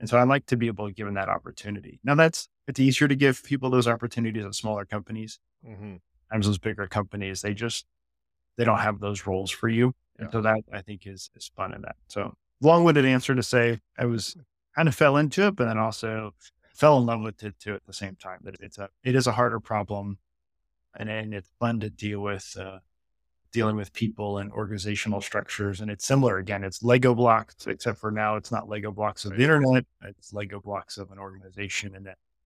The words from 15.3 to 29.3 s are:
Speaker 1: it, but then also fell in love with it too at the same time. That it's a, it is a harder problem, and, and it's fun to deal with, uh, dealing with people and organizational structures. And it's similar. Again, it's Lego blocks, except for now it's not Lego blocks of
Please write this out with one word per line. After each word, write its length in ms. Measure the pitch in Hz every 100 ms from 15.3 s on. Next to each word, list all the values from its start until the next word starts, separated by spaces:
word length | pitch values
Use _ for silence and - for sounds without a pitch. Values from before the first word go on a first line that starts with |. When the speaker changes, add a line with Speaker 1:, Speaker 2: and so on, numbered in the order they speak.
| 185 202
Speaker 1:
it, 80 | 196
but 100 | 117
then 120 | 110
also 560 | 110 - 113 110 107 _ - _ _
fell 240 | - 151 139
in 80 | 117
love 140 | 113
with 220 | 110 101
it 140 | 107 -
too 140 | 104
at 100 | 101 -
the 60 |
same 240 | - 101 95
time. 240 | 95 92
That 140 | 98 98
it's 180 | 101 -
a, 100 | 98 _
it 100 | 127
is 120 | 131 123
a 40 |
harder 280 | 113 123 113
problem, 580 | - 107 101 101 101 98 _ _ _ _ _ _ _ -
and, 120 | 107
and 240 | 110 107
it's 180 | 101 - -
fun 180 | 117 113
to 100 | 110
deal 300 | - 107 101
with, 360 | 104 98 - 95
uh, 200 | 95 95 _ _ _ _ _ _ _
dealing 240 | 117 107 107
with 160 | 98
people 460 | - 113 104 101 101
and 120 | 101
organizational 680 | 107 104 104 104 101 110 101
structures. 600 | - 107 - - 101 95
And 80 | 107
it's 160 | 101
similar. 340 | - 139 123 95
Again, 260 | 95 98
it's 180 | 98 -
Lego 320 | 117 127 127
blocks, 400 | 117 120 113 110 - -
except 300 | - 120 104
for 120 | 107
now 240 | 107 107
it's 160 | 107 -
not 180 | 110 -
Lego 220 | 107 104
blocks 340 | 98 104 -
of 60 | 101